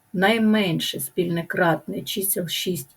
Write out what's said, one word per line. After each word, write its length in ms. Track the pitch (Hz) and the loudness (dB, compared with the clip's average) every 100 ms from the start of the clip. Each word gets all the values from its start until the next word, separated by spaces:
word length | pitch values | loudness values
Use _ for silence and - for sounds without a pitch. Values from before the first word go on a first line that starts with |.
| _ | _
найменше 840 | 185 196 226 220 214 185 160 - - | 2 4 4 4 4 2 0 -2 -6
спільне 440 | - - 175 170 | -6 -2 0 -2
кратне 580 | 165 - 170 160 - 160 | -2 0 2 2 -2 -8
чисел 460 | - 208 196 202 170 | -6 -4 -4 -4 -4
шість 420 | - 196 175 - | -4 -2 -4 -6